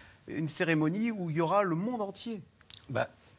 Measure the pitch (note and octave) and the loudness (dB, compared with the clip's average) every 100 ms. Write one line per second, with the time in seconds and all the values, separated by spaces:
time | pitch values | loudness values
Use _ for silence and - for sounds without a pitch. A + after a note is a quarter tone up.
0 | - - - C3 D#3+ - F3 D#3+ D#3 F#3+ | -20 -20 -8 -4 -2 0 2 4 4 2
1 | A#3 G#3+ F3 D#3 D#3+ G3 G3 D#3+ G#3+ B3 | -2 -2 -2 0 4 4 4 0 -2 -2
2 | G3 G3 A#3 G#3+ - _ - - - C3 | -4 -6 -8 -8 -10 _ -20 -20 -6 -2
3 | - - - | -2 -6 -20